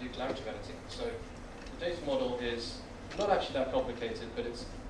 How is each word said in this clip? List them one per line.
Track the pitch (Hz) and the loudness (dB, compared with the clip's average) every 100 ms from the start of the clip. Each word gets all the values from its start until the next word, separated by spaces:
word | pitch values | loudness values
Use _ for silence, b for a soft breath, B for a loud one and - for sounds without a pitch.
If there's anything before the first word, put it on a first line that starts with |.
do | 123 | -4
collaborative | 123 127 - 107 | -2 0 0 -2
editing. | - - - - | -4 -6 -8 -8
So | 127 | -4
the | - - - - - - - - 175 | -2 -2 -6 -8 -10 -8 -8 -4 -2
data | - | 0
model | 147 131 123 123 | 2 4 4 2
is | 120 117 117 - - - - 180 | 2 0 -2 -6 -8 -10 -4 2
not | 208 | 6
actually | 185 - | 6 6
that | 135 127 | 2 4
complicated, | 135 123 117 113 110 113 123 | 4 2 2 0 -2 -2 -2
but | |
it's | 120 120 - - | -2 -2 -6 -6